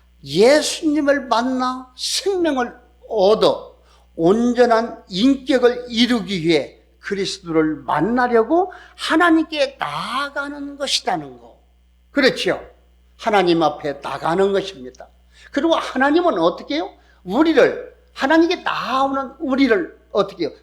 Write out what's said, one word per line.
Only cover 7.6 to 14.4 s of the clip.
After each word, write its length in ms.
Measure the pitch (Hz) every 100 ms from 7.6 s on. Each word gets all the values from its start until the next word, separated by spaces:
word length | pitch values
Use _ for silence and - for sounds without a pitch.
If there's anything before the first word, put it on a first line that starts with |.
| 156 147
만나려고 920 | 127 143 185 240 247 233 220 330 381 - - -
하나님께 840 | - 320 349 320 311 302 269 -
나아가는 960 | 147 147 190 247 285 285 285 294 285 277
것이라는 640 | 277 - - 180 143 123
거. 200 | 117 - _ _ _ _ _
그렇지요? 500 | - 269 - 185 147 - _ _ _ _ -
하나님 460 | - 208 180 165
앞에 360 | 151 147 151 139
나가는 480 | 131 139 147 170